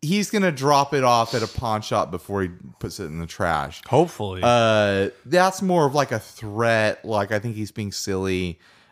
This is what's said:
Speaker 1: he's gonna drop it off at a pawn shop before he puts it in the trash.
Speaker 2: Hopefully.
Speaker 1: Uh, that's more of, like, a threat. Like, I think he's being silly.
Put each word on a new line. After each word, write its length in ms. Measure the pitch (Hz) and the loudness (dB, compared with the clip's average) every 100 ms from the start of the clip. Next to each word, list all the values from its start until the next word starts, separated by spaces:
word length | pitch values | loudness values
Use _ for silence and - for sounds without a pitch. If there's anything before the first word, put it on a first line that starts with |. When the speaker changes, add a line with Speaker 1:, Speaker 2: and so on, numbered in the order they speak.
Speaker 1:
he's 300 | 151 208 196 | -2 0 0
gonna 200 | 208 190 | 0 0
drop 420 | 135 139 139 139 | 0 4 4 4
it 100 | 143 | 2
off 300 | 127 120 113 123 | 4 4 2 -2
at 80 | |
a 40 | 110 | -4
pawn 340 | - 120 107 | -4 -2 -2
shop 280 | - 110 80 | -2 -2 -2
before 300 | 90 - 101 | -6 -6 -4
he 60 | 92 87 92 - | -4 -6 -20 -12
puts 200 | 82 92 | -12 -10
it 60 | 80 | -10
in 140 | 80 | -8
the 80 | 82 | -10
trash. 540 | - 90 76 69 - - | -4 -2 0 -4 -10 0
Speaker 2:
Hopefully. 540 | 131 170 - 101 92 | 2 2 -2 -8 0
Speaker 1:
Uh, 680 | 120 120 113 107 104 98 98 - 123 | 2 4 4 4 2 2 0 -4 0
that's 360 | 175 185 185 | 2 2 0
more 240 | 190 175 143 | 0 2 2
of, 80 | |
like, 180 | 143 135 | 2 0
a 80 | 110 | -2
threat. 880 | - - 107 104 117 113 107 - 110 | -8 -14 -8 -2 2 2 0 -2 -4
Like, 260 | 104 101 | -2 0
I 60 | 107 | -2
think 160 | 117 107 | -4 -8
he's 160 | 104 | -8
being 200 | - 101 | -8 -8
silly. 680 | - - 95 95 92 90 80 _ _ _ | -8 -4 -2 0 -2 -2 -8 _ _ _